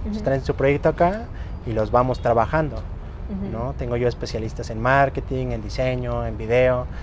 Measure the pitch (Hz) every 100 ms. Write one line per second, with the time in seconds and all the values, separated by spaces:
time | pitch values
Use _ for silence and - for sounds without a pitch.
0 | 220 214 208 135 131 - 135 143 160 156
1 | 175 208 240 - - - - 110 107 120
2 | 127 120 - 117 110 156 151 - - -
3 | - - - 196 196 113 123 139 123 120
4 | 120 117 - 113 110 - 117 113 120 139
5 | 139 135 117 131 127 117 107 - 127 127
6 | 120 120 117 110 110 123 127 123 127 -